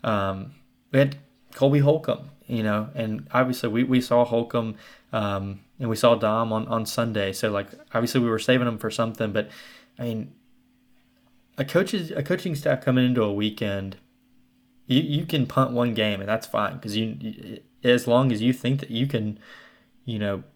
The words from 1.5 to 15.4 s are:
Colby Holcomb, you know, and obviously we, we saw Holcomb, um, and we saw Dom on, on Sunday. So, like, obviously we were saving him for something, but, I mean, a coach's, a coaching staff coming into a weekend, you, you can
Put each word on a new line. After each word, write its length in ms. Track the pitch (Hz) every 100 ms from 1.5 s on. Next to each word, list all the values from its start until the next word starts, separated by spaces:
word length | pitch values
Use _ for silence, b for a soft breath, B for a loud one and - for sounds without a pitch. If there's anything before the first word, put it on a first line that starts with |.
Colby 260 | - 135 143
Holcomb, 500 | 143 151 143 - - - -
you 160 | 120
know, 280 | 107 104 107
and 320 | 120 110 107 -
obviously 360 | 123 127 123 120
we, 140 | 113
we 160 | 127 127
saw 240 | 123 120
Holcomb, 520 | 117 117 117 120 113 107 B B B
um, 480 | 113 104 101 98 98 _ _
and 80 | 120
we 60 | 110
saw 180 | 120
Dom 380 | 113 110 110 113
on, 160 | 110 110
on 180 | 113 107
Sunday. 460 | - 117 107 98
So, 180 | 95 110
like, 180 | 101 95 - -
obviously 280 | 113 120 135
we 80 | 120
were 100 | 110
saving 300 | - 127 123
him 100 | 110
for 120 | 113
something, 420 | 107 113 107 110
but, 180 | 104 104 B B B B -
I 60 |
mean, 280 | 120 110 - - _ _ _ _ _ _ _ _ _ _ _ -
a 60 |
coach's, 460 | 139 170 190 208 160
a 100 | -
coaching 320 | 143 185 185
staff 300 | 143 151 131
coming 200 | - 127
into 180 | 127 123
a 100 | 104
weekend, 640 | 101 107 107 107 98 98 95 _ _ _ _ _ _ _ _ -
you, 140 | 127
you 240 | 160 147 -
can 200 | 147